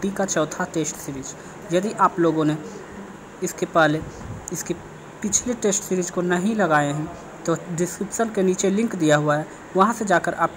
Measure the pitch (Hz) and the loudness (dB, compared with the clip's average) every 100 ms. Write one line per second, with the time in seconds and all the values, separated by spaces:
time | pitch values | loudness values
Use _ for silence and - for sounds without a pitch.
0 | 202 196 196 170 151 - 175 165 151 - | -4 0 0 0 0 -2 -4 -2 -2 -4
1 | - 139 131 - - - - 170 208 196 | -8 -8 -10 -14 -16 -14 -2 0 0 2
2 | 185 180 170 160 151 151 - - - - | 2 4 4 4 2 0 -4 -12 -14 -14
3 | - - - - 185 - 175 170 156 156 | -16 -16 -18 -8 -6 -4 0 4 4 4
4 | - - - - - 175 - 175 - - | -4 -10 -12 -12 -8 -6 -6 -8 -10 -18
5 | - - 208 - 247 240 214 180 - 185 | -18 -8 -2 -2 -2 0 2 0 0 -2
6 | 175 - 175 175 202 220 175 151 147 147 | 0 0 0 2 2 2 4 4 4 0
7 | 156 - - - - 160 - 165 175 - | -4 -8 -14 -6 -2 -2 -2 -2 -2 -4
8 | 196 - 226 220 190 180 196 196 226 190 | -4 -2 -2 2 2 4 2 2 0 2
9 | 156 147 151 147 156 - - 180 202 233 | 4 4 4 0 -2 -12 -2 4 4 4
10 | 202 170 175 170 165 | 2 2 2 0 -2